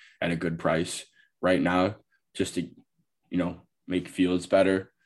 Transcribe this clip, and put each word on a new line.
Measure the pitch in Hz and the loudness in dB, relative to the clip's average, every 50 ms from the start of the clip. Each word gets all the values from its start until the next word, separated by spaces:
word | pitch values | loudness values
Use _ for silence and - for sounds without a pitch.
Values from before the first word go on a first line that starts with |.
| - - - _ | -20 -20 -8 _
at | - 85 | -4 -4
a | 85 | -4
good | 80 87 85 80 | -2 -4 -4 -4
price | 82 - 80 78 82 82 - - - - _ _ _ _ _ _ _ | -2 -2 0 0 0 -2 -4 -6 -12 -12 _ _ _ _ _ _ _
right | - 90 92 78 | 0 2 2 2
now, | 76 87 90 90 92 101 110 - _ _ _ _ _ _ _ | 2 2 2 2 2 0 -2 -6 _ _ _ _ _ _ _
just | - 98 - - | -4 -4 -2 -2
to, | 92 82 - - - _ _ _ _ _ _ _ _ _ _ | -6 -6 -6 -12 -20 _ _ _ _ _ _ _ _ _ _
you | - | -4
know, | 90 87 - 85 - - _ _ _ _ | -2 -2 -2 -6 -10 -18 _ _ _ _
make | - 90 90 87 | -4 -4 -4 -4
Fields | - - - 92 90 90 90 - | -4 0 2 2 2 2 0 0
better | - - 95 95 95 95 95 - - _ _ _ | 2 4 4 6 4 2 0 -2 -6 _ _ _